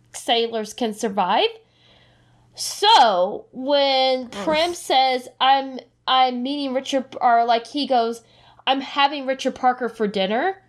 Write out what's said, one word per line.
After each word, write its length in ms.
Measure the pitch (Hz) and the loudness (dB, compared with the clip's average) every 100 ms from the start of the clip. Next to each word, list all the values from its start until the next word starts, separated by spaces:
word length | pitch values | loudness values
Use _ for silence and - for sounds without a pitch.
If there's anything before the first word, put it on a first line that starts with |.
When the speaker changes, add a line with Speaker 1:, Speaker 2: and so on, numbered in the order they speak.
| _ | _
Speaker 1:
sailors 640 | - - 233 226 226 214 | -10 -2 0 0 -4 -6
can 200 | - 233 | -6 -6
survive. 560 | 208 226 196 180 226 440 - _ _ _ _ _ _ _ _ _ - | -4 -4 -2 0 2 0 -4 _ _ _ _ _ _ _ _ _ -12
So 920 | - - 403 427 233 180 185 240 - | -10 -2 4 6 6 4 0 -2 -12
when 760 | - 262 285 277 262 262 262 240 | -10 0 2 2 2 2 0 -4
Speaker 2:
Oof. 60 | |
Speaker 1:
Prim 420 | 202 196 302 349 | -8 -2 0 0
says, 560 | 349 - 269 262 254 247 - | -2 0 2 2 0 -6 -2
"I'm, 400 | 262 269 269 262 - _ - | 2 2 0 -10 -16 _ -2
I'm 360 | 262 254 247 | 2 2 0
meeting 300 | 254 285 277 | -4 -4 -4
Richard," 420 | 254 269 269 - - | -4 -2 -4 -4 -2
or, 240 | 247 233 233 | 2 4 4
like, 220 | 233 233 | 0 -2
he 200 | 294 262 | -6 0
goes, 340 | 247 226 226 - _ _ _ _ | 0 0 -4 -14 _ _ _ _
"I'm 140 | 269 | -12
having 440 | 269 294 277 294 262 | -8 0 0 0 -6
Richard 300 | 262 262 - | -4 -4 -2
Parker 320 | 254 254 240 | -2 0 -4
for 200 | 233 214 | -4 -4
dinner" 540 | 202 190 226 359 381 | -2 -2 -2 -2 -4